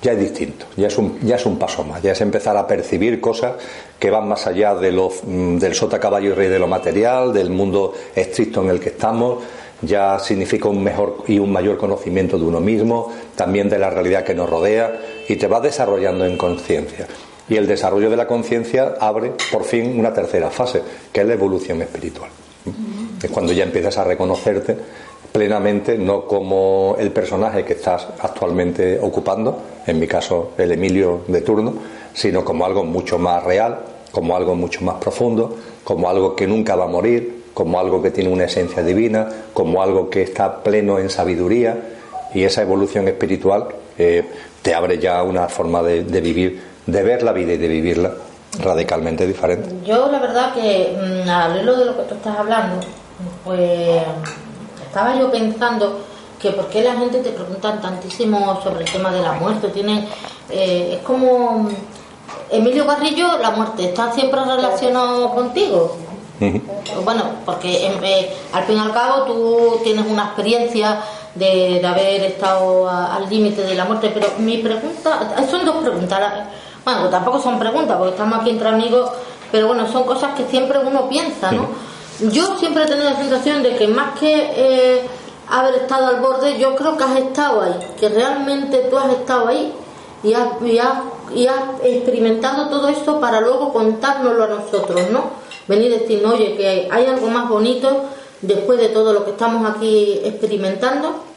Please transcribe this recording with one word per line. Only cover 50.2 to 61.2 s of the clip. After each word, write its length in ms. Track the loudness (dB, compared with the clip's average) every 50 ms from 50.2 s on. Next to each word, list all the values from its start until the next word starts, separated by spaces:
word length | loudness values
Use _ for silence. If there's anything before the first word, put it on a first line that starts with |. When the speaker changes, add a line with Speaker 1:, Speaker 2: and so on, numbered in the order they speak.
| -2 0 0 0 0 0 -2
Speaker 2:
que, 380 | -2 0 0 2 2 2 0 0 -2 -4 -4 -4 -2 -2
mm, 40 | 0
al 320 | 2 2 2 2 0 0
hilo 160 | 2 2 2
de 80 | 4 2
lo 120 | 0 0
que 60 | -2 -4
tú 120 | -6 -6
estás 200 | -8 -6 -6 -4
hablando, 480 | -2 -2 0 0 0 0 -2 -4 -6 -8 -10 -12 -18 -20 -20 -16 -12 -12 -12 -12 -12 -8
pues 580 | -6 0 0 2 2 2 2 2 2 2 2 2 0 -4 -8 -8 -10 -10 -14 -16 -16 -16 -16 -16 -18 -16 -18 -18
estaba 300 | -8 -4 -2 0 0 2
yo 140 | 2 2 2
pensando 680 | 2 2 0 0 0 0 0 0 2 2 0 0 -2 -4 -10 -14 -16 -20 -20 -20 -20 -4 -2
que 80 | -2
por 160 | 0 0 -4
qué 160 | -2 0 2 2
la 120 | 2 2
gente 240 | 2 -2 0 0 0
te 120 | -2 -2
pregunta 500 | -4 -6 -8 -8 -8 -4 -4 -4 -4 -2
tantísimo 800 | -4 -6 -8 -8 -10 -12 -6 -2 0 2 2 2 2 0 -2 -2
sobre 240 | -2 -4 -4 -4 -4
el 60 | -4
tema 220 | -4 -2 -2 0 0
de 100 | 0 0
la 120 | -2 -2
muerte. 340 | -2 -2 -2 -2 0 -2 -4
Tienen, 360 | -2 -2 -2 0 0 0 -2 -4 -10 -12 -14 -14 -16 -16 -12 -8
eh, 440 | -2 -2 0 2 2 0 0 -2 -4
es 40 | -6 -2
como, 540 | -2 0 2